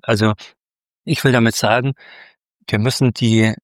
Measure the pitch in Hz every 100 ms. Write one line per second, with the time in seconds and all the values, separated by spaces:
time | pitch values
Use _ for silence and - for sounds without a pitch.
0 | - 107 110 104 - _ _ _ _ _
1 | - 156 139 127 113 - 107 117 135 135
2 | - - - _ _ _ - 107 113 -
3 | 131 - 117 113 110 107